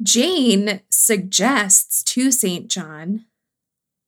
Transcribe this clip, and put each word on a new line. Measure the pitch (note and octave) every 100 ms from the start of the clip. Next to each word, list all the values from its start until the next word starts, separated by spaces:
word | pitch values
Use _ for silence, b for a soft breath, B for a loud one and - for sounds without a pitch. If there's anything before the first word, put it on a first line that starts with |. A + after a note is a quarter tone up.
Jane | G#3+ A#3 D#4 F#4 B3 G3 G#3 G3 -
suggests | - - G#3 F3+ - G#3+ C4+ G3+ - - -
to | - - C4
Saint | C4 F#3+ F3 -
John, | F#3 D#3 D#3 E3 A3 A3+ _ _ _ _ _ _ _